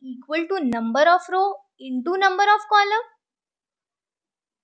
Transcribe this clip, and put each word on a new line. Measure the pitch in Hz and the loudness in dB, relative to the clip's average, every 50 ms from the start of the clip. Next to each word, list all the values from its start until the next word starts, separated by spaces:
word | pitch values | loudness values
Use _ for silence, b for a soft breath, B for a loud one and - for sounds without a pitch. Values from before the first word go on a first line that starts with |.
| 269 | -16
equal | 262 247 254 - - 302 330 339 339 | -16 -16 -16 -12 -6 -6 -6 -4 -4
to | 392 381 302 | -4 -2 -2
number | 240 233 233 226 226 226 269 302 339 | -2 -2 -2 -4 -2 0 2 4 4
of | 349 359 359 - | 4 4 2 -2
row | 359 370 381 403 392 - _ _ _ _ 262 262 | 0 0 0 0 -2 -6 _ _ _ _ -12 -8
into | 254 254 247 339 370 381 | -8 -6 -4 -2 -2 0
number | 392 381 370 370 403 403 | 0 0 2 2 2 2
of | 415 415 415 415 | 2 2 0 0
column। | 427 415 415 403 427 453 480 - _ _ _ _ _ _ _ _ _ _ _ _ _ _ _ _ _ _ _ _ _ _ _ _ _ _ _ _ _ _ | 2 2 2 2 0 -4 -4 -6 _ _ _ _ _ _ _ _ _ _ _ _ _ _ _ _ _ _ _ _ _ _ _ _ _ _ _ _ _ _